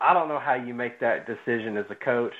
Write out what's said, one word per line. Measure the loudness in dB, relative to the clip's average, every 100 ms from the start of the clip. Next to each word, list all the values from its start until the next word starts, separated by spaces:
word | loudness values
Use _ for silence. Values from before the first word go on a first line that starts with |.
I | 4
don't | 4 2
know | -2
how | 0
you | 0 -2
make | -4 -6 0
that | 0 0 -2
decision | -6 -2 -2 0 -4
as | -4
a | -4
coach. | 0 2 0 -4